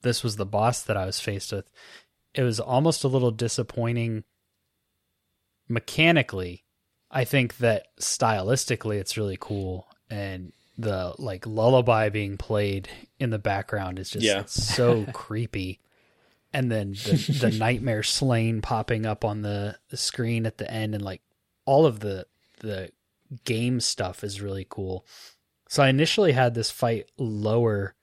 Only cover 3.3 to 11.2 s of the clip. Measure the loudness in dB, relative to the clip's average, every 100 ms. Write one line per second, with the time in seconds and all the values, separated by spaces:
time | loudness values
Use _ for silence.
3.3 | 2 -2 -2 -4 -2 0 0 0 -4 -8
4.3 | _ _ _ _ _ _ _ _ _ _
5.3 | _ _ _ _ -6 -4 2 6 6 2
6.3 | -4 -8 -10 _ _ _ _ _ -4 0
7.3 | 2 0 2 2 2 -2 _ -6 0 2
8.3 | 2 2 0 0 -4 -2 -4 -4 -4 -4
9.3 | -4 -6 -4 -4 -6 -10 _ _ -10 -8
10.3 | -8 -12 _ _ -6 -4 -2 -4 -6